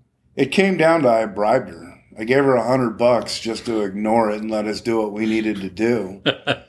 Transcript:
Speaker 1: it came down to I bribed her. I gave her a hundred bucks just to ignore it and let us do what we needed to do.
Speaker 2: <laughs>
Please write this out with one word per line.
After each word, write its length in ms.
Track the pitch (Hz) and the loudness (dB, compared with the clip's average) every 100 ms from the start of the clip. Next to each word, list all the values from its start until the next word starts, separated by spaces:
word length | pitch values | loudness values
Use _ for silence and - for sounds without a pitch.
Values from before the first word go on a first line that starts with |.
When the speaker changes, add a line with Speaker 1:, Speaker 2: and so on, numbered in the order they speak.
| _ _ _ - | _ _ _ -4
Speaker 1:
it 100 | 139 | 0
came 240 | - 196 175 | 2 2 4
down 260 | 160 165 | 4 4
to 60 | 131 | 4
I 180 | 113 107 | 2 0
bribed 420 | 101 104 127 - | -2 2 0 -2
her. 160 | - - - _ - | -14 -20 -20 _ -6
I 60 | |
gave 180 | 113 135 | 0 2
her 120 | 139 127 | 4 2
a 100 | 117 | 2
hundred 320 | 131 120 104 | 0 0 2
bucks 400 | 120 117 107 - | 2 2 0 -8
just 260 | 113 107 120 | -6 -6 -4
to 160 | 110 | -2
ignore 480 | 98 98 107 117 107 | -2 -2 2 2 2
it 100 | 104 | -2
and 100 | 110 | -4
let 160 | 110 104 | -4 -4
us 140 | 101 | -4
do 180 | 120 113 | -2 0
what 140 | 107 | -2
we 120 | 104 110 | -2 -2
needed 340 | 110 110 98 | 0 -2 -4
to 100 | 95 | -6
do. 520 | 90 113 117 92 98 - | -2 0 0 -4 -6 -6
Speaker 2:
<laughs> 60 | - - - | -4 -4 -6